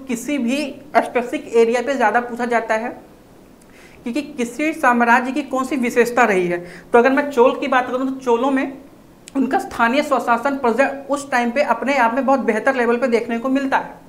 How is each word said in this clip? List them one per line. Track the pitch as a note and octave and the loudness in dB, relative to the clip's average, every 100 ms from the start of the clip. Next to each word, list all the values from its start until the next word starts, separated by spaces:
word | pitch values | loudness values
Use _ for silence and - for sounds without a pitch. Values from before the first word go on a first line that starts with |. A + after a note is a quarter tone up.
| - | -8
किसी | A#3 - C#4+ | -8 -4 -4
भी | A#3 C#4 D4 - - - | -2 -2 -4 -10 -4 -2
specific | - B3 A#3+ D4+ - | 0 -4 -4 -6 -2
area | A3+ A3+ A#3+ | 2 2 2
पे | A#3+ | -2
ज़्यादा | C4+ A3 A3 | 0 0 0
पूछा | A#3+ A#3 B3 | -2 -6 -2
जाता | A#3 A3+ A3 | -2 0 -2
है, | A#3+ - - - - - - - - - - - | -2 -10 -18 -20 -20 -20 -20 -20 -20 -20 -20 -14
क्योंकि | - A#3+ | -6 -6
किसी | C#4+ - A#3 - D4+ | -6 -6 -6 -2 -2
साम्राज्य | D#4 B3 A#3+ A#3 A#3+ B3 | 2 2 4 4 4 2
की | D4 | -4
कौन | C#4 C4 | -4 -6
सी | C4 C#4+ | -4 -2
विशेषता | A#3+ A#3+ A#3 A#3+ | 0 2 2 4
रही | A#3 F#3+ F3+ | 4 4 0
है। | F3 F3 - - | -2 -6 -16 2
तो | A#3 | 4
अगर | B3 | 6
मैं | C4+ C#4+ | 2 0
चोल | A#3+ B3+ C#4+ | 4 4 4
की | C#4 | 0
बात | B3+ B3 | 0 0
करूँ | B3 C4 | -2 -4
तो | |
चोलों | C4 A#3+ A#3 C4+ | -4 0 2 2
में | C4+ D4 - - - - - - | 0 -2 -8 -18 -20 -20 -20 -8
उनका | C#4 B3 F4+ | -2 0 0
स्थानीय | - - A#3 C4+ | -2 0 2 2
स्वशासन | C#4+ B3+ B3 A#3 C#4+ C4+ | 0 0 0 0 0 0
प्रेजेंट | A#3+ A3 C#4 - - | 0 2 0 -2 -4
उस | C4+ - | -4 -2
time | B3 A#3+ | -2 0
पे | A#3 | 0
अपने | D4 - B3 C#4+ | 0 0 0 2
आप | A3+ | 2
में | B3 B3+ | 2 2
बहुत | C4+ | 2
बेहतर | G#3+ G#3+ C4+ C4 | 2 0 0 0
level | A#3 A#3+ | 0 0
पे | B3+ | 2
देखने | A#3 A#3 A#3 | 0 0 -4
को | B3 | -2
मिलता | C4+ C4+ B3+ | -2 0 -2
है। | - - | -4 -12